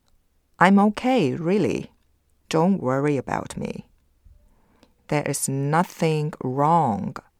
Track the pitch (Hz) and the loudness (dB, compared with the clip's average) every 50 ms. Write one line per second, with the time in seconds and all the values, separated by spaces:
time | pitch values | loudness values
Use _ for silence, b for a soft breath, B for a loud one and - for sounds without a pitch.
0 | _ _ _ _ _ _ _ _ _ _ _ - 170 185 196 202 202 214 208 - | _ _ _ _ _ _ _ _ _ _ _ 2 4 6 6 6 6 4 2 0
1 | - 254 262 247 175 131 127 147 160 165 190 214 170 113 - - - - _ _ | 0 0 2 2 2 0 0 -2 -2 -2 0 0 0 0 -2 -4 -6 -10 _ _
2 | _ _ _ _ _ _ _ _ _ - - 156 160 185 196 175 - 123 131 135 | _ _ _ _ _ _ _ _ _ -4 0 2 2 2 2 0 0 -2 -2 0
3 | 139 151 147 131 - - - - - - - - - - - - - _ _ _ | 0 0 0 -2 -2 -4 -6 -6 -6 -8 -8 -8 -8 -8 -8 -10 -14 _ _ _
4 | _ _ _ _ _ - - - b b b b b b b b b b b b | _ _ _ _ _ -20 -20 -20 b b b b b b b b b b b b
5 | _ - 156 147 - - 143 - - - 135 139 139 143 151 160 180 - - - | _ -4 -4 -2 -2 -4 -4 -4 -4 -4 -4 -4 -2 0 0 0 0 -2 -4 -4
6 | 175 160 156 151 151 151 - - - 127 127 139 143 151 170 170 156 123 104 95 | -2 -2 0 -2 -4 -6 -6 -8 -8 -4 -2 0 2 2 4 2 2 2 0 -2
7 | 101 113 131 - - _ _ | -4 -8 -10 -12 -16 _ _